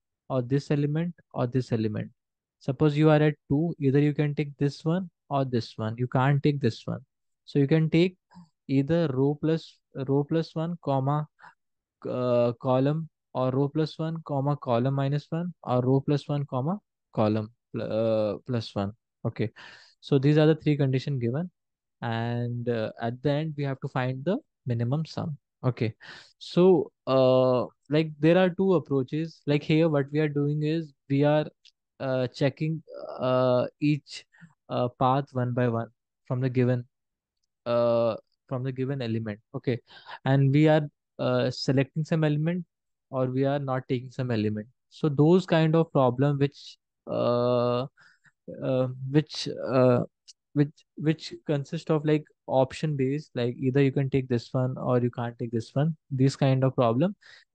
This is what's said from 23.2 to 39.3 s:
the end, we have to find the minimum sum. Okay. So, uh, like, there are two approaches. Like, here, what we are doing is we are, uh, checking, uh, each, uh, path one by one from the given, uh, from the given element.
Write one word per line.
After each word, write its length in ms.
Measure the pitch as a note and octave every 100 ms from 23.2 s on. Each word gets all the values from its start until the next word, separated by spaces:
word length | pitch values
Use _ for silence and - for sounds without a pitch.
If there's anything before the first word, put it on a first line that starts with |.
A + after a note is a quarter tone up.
the 80 | D3
end, 240 | C#3+ D#3+ D3
we 80 | C#3
have 140 | C3
to 60 | C#3+
find 380 | C3+ B2+ C3 C#3+
the 140 | B3 - _ -
minimum 400 | A#2 A#2 D3 D#3
sum. 320 | - E3+ C#3+ _ _
Okay. 300 | B2+ - A2 - - - - _
So, 520 | - E3+ F#3 F3 - _ -
uh, 600 | C3 B2+ C3 B2+ B2+ - - -
like, 200 | D3+ D#3+ D3
there 180 | D#3 F3
are 100 | F#3
two 240 | F3 F#3+
approaches. 680 | E3+ - C#3 B2+ D3+ E3 - -
Like, 160 | D3
here, 280 | - D#3 E3
what 180 | C#3+ C#3
we 80 | D3
are 100 | D3+
doing 340 | C#3+ C#3+ D3+
is 280 | D3+ E3 D#3 _ _
we 160 | C#3
are, 220 | D3 D3+ D3 - _ _ _ -
uh, 260 | C3 C3 B2+
checking, 540 | - C#3 - D#3 D#3+ - - - -
uh, 480 | B2+ B2+ B2+ B2 A2+ -
each, 460 | D3 D3+ - - - _ E3 _ -
uh, 180 | C3 B2 -
path 260 | B2+ C3+ C#3
one 200 | B2+ B2
by 140 | B2 B2
one 220 | A2+ A#2 _ _ _ _
from 140 | B2
the 100 | C3
given, 360 | B2+ B2 B2 B2 _ _ _ _ _ _ _ A#2+
uh, 480 | A#2+ A#2+ A#2 A#2 G#2+ - _ _
from 160 | C3
the 80 | C3+
given 320 | B2+ C3 C#3
element. 360 | A#2 A2+ A2